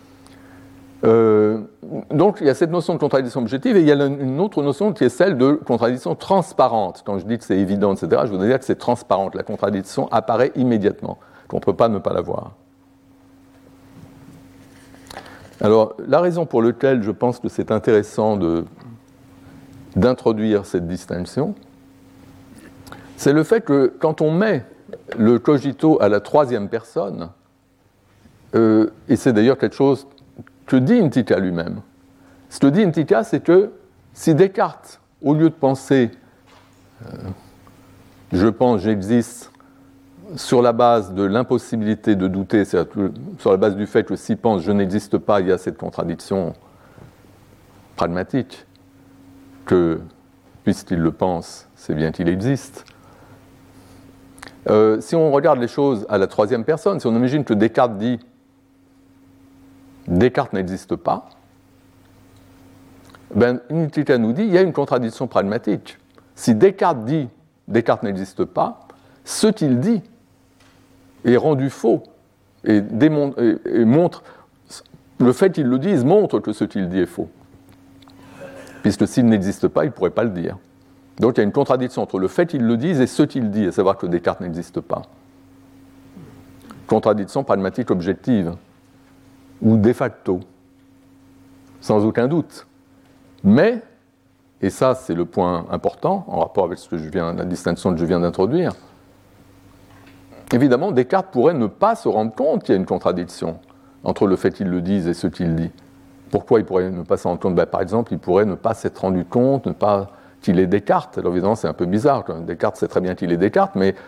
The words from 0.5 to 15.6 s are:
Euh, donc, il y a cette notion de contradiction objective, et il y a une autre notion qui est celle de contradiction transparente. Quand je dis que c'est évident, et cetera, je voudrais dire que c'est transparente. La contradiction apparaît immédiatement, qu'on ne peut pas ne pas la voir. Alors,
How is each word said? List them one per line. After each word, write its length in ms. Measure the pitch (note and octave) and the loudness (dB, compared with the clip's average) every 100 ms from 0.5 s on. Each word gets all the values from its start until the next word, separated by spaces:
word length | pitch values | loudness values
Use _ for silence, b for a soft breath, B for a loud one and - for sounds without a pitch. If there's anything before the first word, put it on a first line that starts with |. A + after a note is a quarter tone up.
| B B B - - A2 | B B B -20 -2 2
Euh, 540 | A2+ A2+ G#2+ G#2+ A2 G#2 _ - D3 - | 4 6 4 4 0 -8 _ -12 -12 -4
donc, 260 | D3 G3 - | 2 2 2
il 80 | D3 | 0
y 20 | |
a 40 | |
cette 180 | B2+ E3 | 2 0
notion 220 | F3 D#3+ | -2 -4
de 60 | D#3+ | -2
contradiction 420 | D3 C#3 B2 C3 | 0 0 -2 -4
objective, 340 | A2+ C3+ C4 G3+ | -4 -4 2 4
et 60 | |
il 60 | D3+ | 4
y 40 | |
a 140 | C#3+ C#3 | 4 2
une 340 | C#3 C3 C3+ | -2 -4 -4
autre 220 | G3+ D#3 | -4 -2
notion 300 | C#3+ C3+ G#3 | -2 -2 -2
qui 100 | E3+ | 0
est 60 | B2+ | 0
celle 280 | - F#3+ B2+ | 2 0 2
de 160 | C3+ | 2
contradiction 640 | D3 - A#2 A#2 B2+ F3 D#3 | 2 0 0 0 -2 -6 -8
transparente. 880 | - G3 D#3+ - B2+ A2+ F#2 - - | 0 0 0 0 0 0 -4 -8 -8
Quand 120 | G2 | -8
je 80 | F#2+ | -4
dis 120 | A#2 | -6
que 60 | |
c'est 140 | - G2 | -2 0
évident, 360 | F#2+ G2+ G2+ | 0 0 0
et 40 | G2 | 0
cetera, 280 | E2+ F2 A#2 | 0 0 0
je 60 | |
voudrais 160 | F#2+ G#2 | -2 0
dire 120 | B2+ | 0
que 40 | |
c'est 140 | - B2+ | -2 -4
transparente. 580 | - A#2+ - F#2+ F#2+ - | -2 -4 -2 -2 -2 -8
La 80 | |
contradiction 640 | - G#2 G2+ G2 - - C#3 | -10 -4 -4 -4 -6 -6 -2
apparaît 400 | A2 G#2+ A2+ B2 - | -2 -2 0 0 0
immédiatement, 640 | B2+ A2+ G2 - - - b b b | 0 0 0 -4 -10 -14 b b b
qu'on 100 | - | -6
ne 40 | |
peut 120 | - | -4
pas 160 | F2+ A#2 | 0 0
ne 80 | G2 | 0
pas 160 | G2 | -4
la 80 | F2+ | -4
voir. 300 | - - - - _ _ _ _ _ _ _ _ _ _ _ _ - - - - - - - - - - - B B B B B B | -4 -8 -10 -20 _ _ _ _ _ _ _ _ _ _ _ _ -20 -20 -20 -20 -20 -20 -20 -20 -20 -20 -20 B B B B B B
Alors, 360 | - | -4